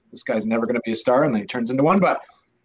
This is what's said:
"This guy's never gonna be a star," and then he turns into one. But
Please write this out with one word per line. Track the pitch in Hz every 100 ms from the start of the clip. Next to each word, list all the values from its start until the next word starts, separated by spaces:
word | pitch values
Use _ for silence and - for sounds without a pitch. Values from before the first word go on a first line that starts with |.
| _
"This | 113
guy's | - 113
never | 107 113 113
gonna | 120
be | 117
a | 110
star," | - 127
and | 127
then | 110
he | 98
turns | 123 117
into | 131
one. | 151 196
But | 170 120 - _ _ _